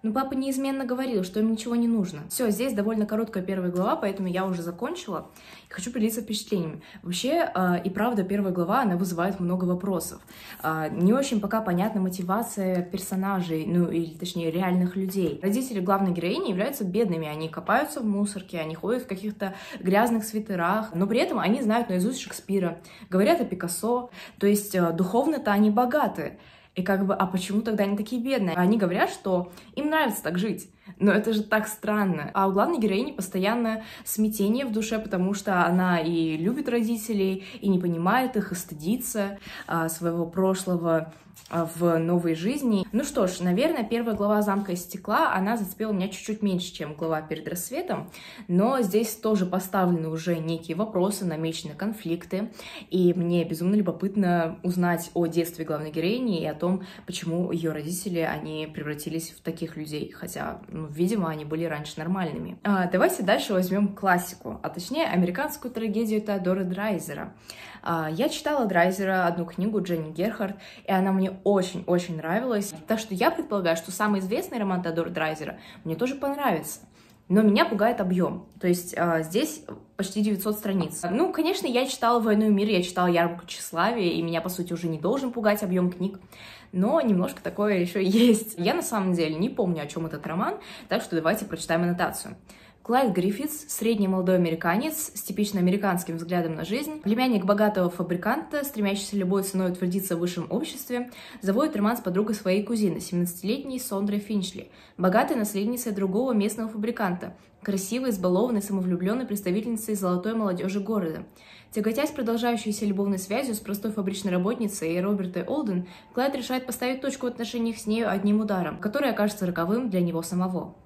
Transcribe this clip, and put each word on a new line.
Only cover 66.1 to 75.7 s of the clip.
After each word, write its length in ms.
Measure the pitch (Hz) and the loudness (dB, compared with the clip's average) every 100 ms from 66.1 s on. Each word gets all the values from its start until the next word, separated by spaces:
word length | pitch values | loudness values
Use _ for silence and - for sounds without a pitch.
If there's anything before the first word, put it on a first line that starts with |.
| 214 | 0
Теодора 420 | 214 196 180 190 | 0 -2 0 0
Драйзера. 720 | 185 185 214 190 - 147 - - - - - - - | 0 -2 -2 -2 -4 -8 -10 -14 -20 -18 -16 -10 -2
А, 220 | 165 156 | -2 -2
я 200 | 160 285 | 0 0
читала 360 | - 294 294 220 | 0 0 2 2
Драйзера 600 | 180 175 185 190 190 175 | 4 4 4 2 2 2
одну 180 | 175 170 | 0 -4
книгу 340 | - 196 214 | -2 0 0
Дженни 300 | 175 170 156 | 0 -2 -2
Герхард, 440 | 160 196 214 196 202 - - - | -2 -4 -2 -6 -6 -14 -16 0
и 40 | |
она 200 | 190 190 | 2 4
мне 200 | 190 190 190 | 2 0 0
очень-очень 720 | - 202 180 175 180 175 175 160 | 2 4 2 -4 0 0 0 -6
нравилась. 560 | 160 190 254 214 202 - - | -2 -2 0 -2 -2 -10 -4
Так 100 | 220 | -4
что 140 | 220 | -2
я 160 | 190 262 | 2 2
предполагаю, 480 | 339 - 208 175 165 | 2 -2 0 2 0
что 140 | - | -2
самый 300 | 190 214 202 | -2 0 2
известный 360 | 185 247 - 254 | 0 -2 -4 -4
роман 240 | 196 185 | 0 0
Теодора 280 | 175 165 165 | -2 -2 -2
Драйзера 500 | 156 156 156 147 - - | -2 -4 -4 -8 -10 -16